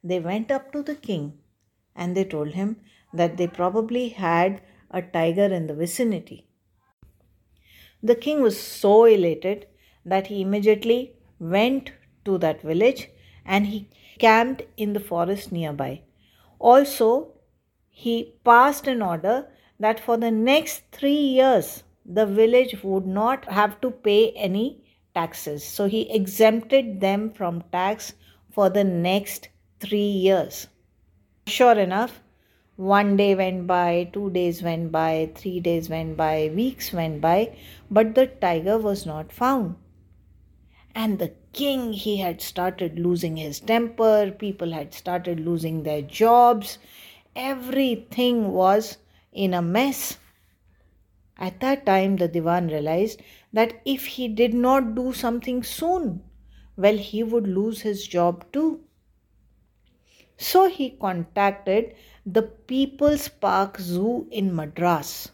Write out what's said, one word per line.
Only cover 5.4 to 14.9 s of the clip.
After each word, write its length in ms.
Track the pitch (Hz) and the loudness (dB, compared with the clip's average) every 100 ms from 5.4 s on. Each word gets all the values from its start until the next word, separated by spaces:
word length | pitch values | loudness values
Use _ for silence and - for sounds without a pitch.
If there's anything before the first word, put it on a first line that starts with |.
in 240 | 202 185 156 | 0 0 -6
the 60 | |
vicinity. 720 | 147 170 - 240 180 - - _ _ _ _ _ _ _ _ _ _ _ _ _ _ - _ | -6 -6 -2 -2 -2 -8 -20 _ _ _ _ _ _ _ _ _ _ _ _ _ _ -20 _
The 140 | 220 233 | 0 2
king 260 | 277 302 | 2 2
was 180 | 240 196 | 2 0
so 440 | - - 202 214 | -10 -2 6 8
elated 640 | 233 208 175 156 185 208 - _ _ _ | 8 6 4 -2 -4 -6 -10 _ _ _
that 220 | 175 190 196 | -4 -2 -2
he 140 | 202 | -6
immediately 760 | 190 208 208 214 226 247 262 _ _ _ | -2 2 4 2 2 0 0 _ _ _
went 540 | 165 190 233 269 - - _ _ | -2 2 2 0 -6 -20 _ _
to 140 | - 190 | -4 0
that 240 | 160 151 | 0 -2
village 480 | 156 165 226 269 - _ _ - | -4 2 2 0 -12 _ _ -20
and 220 | - 196 208 | -2 -2 0
he 200 | 214 202 _ - - | -6 -12 _ -20 2
camped 440 | 226 220 240 262 - - | 6 6 2 -4 -12 -6
in 160 | 208 | -4